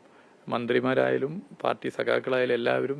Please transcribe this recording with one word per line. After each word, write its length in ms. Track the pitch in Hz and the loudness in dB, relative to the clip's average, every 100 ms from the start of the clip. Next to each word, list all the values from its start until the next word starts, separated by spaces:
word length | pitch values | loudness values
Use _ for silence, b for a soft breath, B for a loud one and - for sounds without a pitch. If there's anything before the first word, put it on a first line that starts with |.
| - b b b - | -20 b b b -6
മന്ത്രിമാരായാലും 800 | 120 120 123 127 131 131 127 135 180 - - | -4 0 2 2 2 2 2 -2 -6 -12 -4
പാർട്ടി 260 | 123 117 131 - | -2 -2 -6 -4
സഖാക്കളായാലും 580 | 117 120 127 127 127 120 | 0 0 2 0 2 2
എല്ലാവരും 400 | 123 127 127 | 2 0 0